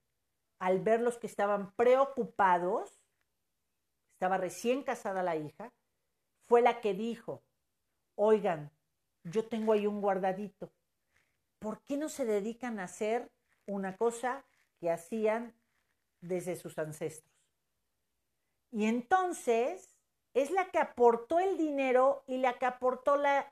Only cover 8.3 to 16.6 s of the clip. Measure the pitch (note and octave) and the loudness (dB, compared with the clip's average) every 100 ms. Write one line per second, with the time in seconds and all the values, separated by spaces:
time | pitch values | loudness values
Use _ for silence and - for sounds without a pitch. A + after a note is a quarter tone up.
8.3 | G#3+ F#3+ D#3+ D3 - _ _ _ _ E3+ | 4 4 -2 -6 -18 _ _ _ _ -6
9.3 | G#3 A3 A3+ A3 G#3+ G#3 G#3 G3+ F#3+ F#3+ | -4 -4 -2 2 2 2 0 0 0 0
10.3 | F#3 G#3 - F3 _ _ _ _ _ _ | -2 -8 -12 -18 _ _ _ _ _ _
11.3 | _ _ _ G#3+ G#3 - C#4 D4+ - A#3 | _ _ _ -10 -10 -6 -4 -4 -4 0
12.3 | G#3 G#3+ A3+ B3 G#3 F3+ - G#3+ A#3+ B3 | 0 -2 -6 -8 -8 -10 -6 -2 -2 -4
13.3 | _ _ _ - G3 F#3+ F#3+ A#3 A#3 B3 | _ _ _ -8 -6 -6 -2 -2 -2 -6
14.3 | C4+ - _ _ _ E3+ E3 - A3+ G#3+ | -6 -12 _ _ _ -4 -4 -6 -2 0
15.3 | A3+ A#3 - _ _ _ _ _ _ F3 | 0 -6 -16 _ _ _ _ _ _ -6
16.3 | F#3 E3+ D#3+ | -6 -4 -8